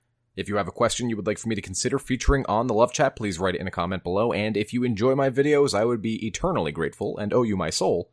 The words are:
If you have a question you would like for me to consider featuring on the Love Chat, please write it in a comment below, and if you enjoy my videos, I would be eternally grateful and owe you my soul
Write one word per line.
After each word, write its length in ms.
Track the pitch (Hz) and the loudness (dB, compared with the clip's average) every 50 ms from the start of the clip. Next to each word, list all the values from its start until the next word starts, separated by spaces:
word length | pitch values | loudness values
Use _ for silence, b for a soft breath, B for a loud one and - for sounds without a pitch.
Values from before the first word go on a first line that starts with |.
| _ _ _ _ _ _ _ | _ _ _ _ _ _ _
If 140 | 92 95 98 | -8 -6 -2
you 60 | 101 | -2
have 120 | 101 95 87 | -2 -2 -2
a 40 | |
question 400 | - - 120 110 - - 120 120 | -2 0 0 0 0 0 -2 -2
you 40 | 113 | -4
would 120 | 104 95 107 | -2 -2 -2
like 100 | 107 - | -2 -2
for 100 | - 117 | -2 -4
me 60 | 113 | -4
to 80 | 101 | -4
consider 380 | - - 92 - - 123 139 135 | -4 -6 -6 -4 -2 -2 -2 -2
featuring 440 | - - 127 123 - - 139 135 131 - | -2 -4 -4 0 2 2 2 2 2 0
on 180 | 104 110 120 | 0 0 0
the 80 | 127 110 | 2 4
Love 180 | 104 - - | 4 4 4
Chat, 240 | - - 151 135 - | 4 2 0 0 0
please 220 | - 113 104 90 80 | -2 -4 -4 -2 0
write 160 | 92 95 90 | 0 0 0
it 80 | - | -2
in 60 | 92 95 | -4 -6
a 40 | |
comment 300 | - - 87 90 95 90 | -4 -4 -2 -2 -4 -4
below, 320 | - 87 90 98 113 120 76 | -4 -2 0 0 2 2 0
and 240 | 92 104 110 107 101 | 0 0 0 0 -2
if 160 | 104 - - | -2 -2 -2
you 100 | 123 123 | -2 0
enjoy 300 | 123 117 95 113 131 135 | 0 0 2 2 2 4
my 160 | 143 139 135 | 4 2 2
videos, 480 | 120 131 143 147 147 143 143 135 101 101 | 2 2 4 4 4 4 4 4 4 2
I 80 | 110 | 2
would 160 | 120 123 113 | 2 0 0
be 240 | 92 113 110 - - | -2 -4 -4 -4 -4
eternally 460 | 113 - - - 180 180 120 85 76 | -6 -4 -2 -2 0 0 0 0 -2
grateful 480 | 73 80 80 78 - - 101 - - - | -2 -2 -4 -4 -4 -4 -6 -6 -4 -4
and 120 | 104 104 | -4 0
owe 120 | - 120 123 | 2 2 2
you 120 | 110 101 | 2 0
my 140 | 92 82 78 | 0 -2 -2
soul 400 | - - 180 185 113 85 90 - | -2 0 0 0 0 0 -2 -6